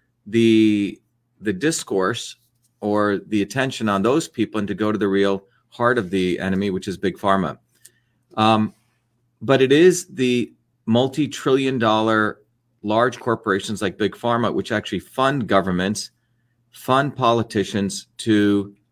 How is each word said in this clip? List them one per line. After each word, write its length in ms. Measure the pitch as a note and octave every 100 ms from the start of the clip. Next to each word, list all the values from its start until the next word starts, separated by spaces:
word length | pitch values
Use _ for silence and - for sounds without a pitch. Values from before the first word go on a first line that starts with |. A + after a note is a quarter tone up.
| _ _ -
the, 760 | A2+ A2+ A2 A2 G#2 G2+ - _ _ _ _
the 120 | G#2+
discourse 840 | F#2 C#3+ D#3+ - G2+ F#2 A#2 - - _ _ _ _
or 380 | G#2 G#2 G#2 G2 -
the 160 | G#2+
attention 440 | G2 C3+ C3 - A2
on 140 | G2
those 260 | G#2 C#3+ D#3+
people 300 | - G#2 A2
and 100 | G2+
to 60 |
go 180 | F#2+ G#2+
to 60 | G#2+
the 100 | G#2
real 360 | G2 G2 G2 - _ _
heart 300 | - A#2+ B2
of 100 | F#2
the 300 | F#2+ F#2 F2
enemy, 320 | F#2+ F#2+ G2+
which 160 | F#2+ G2
is 100 | F2+
Big 220 | G2 F2
Pharma. 400 | G#2 G2 E2 B1+ _ _ - _ _ _ _ -
Um, 380 | A2 A2 G#2+ - _ _ _ _ _ _
but 180 | G#2+ C3+
it 100 | C3
is 360 | C#3+ F3+ F3 -
the 440 | - B2+ B2 - _ _ _ -
multi-trillion 920 | A#2 C3+ C3+ C#3+ - - C3+ C3+ C3
dollar 600 | A2+ A2 A2 A2 G#2+ - _ _ _ _
large 380 | G#2 G#2+ B2 A2+
corporations 600 | - A2+ - G2 - G2+
like 160 | G2+ -
Big 200 | G#2 -
Pharma, 360 | A#2+ A#2 A2
which 200 | C2 -
actually 300 | A2 - F#2+
fund 460 | - - C3+ C#3+ F#2+
governments, 640 | G2 F#2 F2+ F#2 G#2+ - _ _ _ _ _ _
fund 440 | - - C3 C#3 B2+
politicians 920 | B2 A#2 A2 A2 F#2+ G#2+ G2 - - -
to 560 | - G#2 G#2 G2+ G2 - _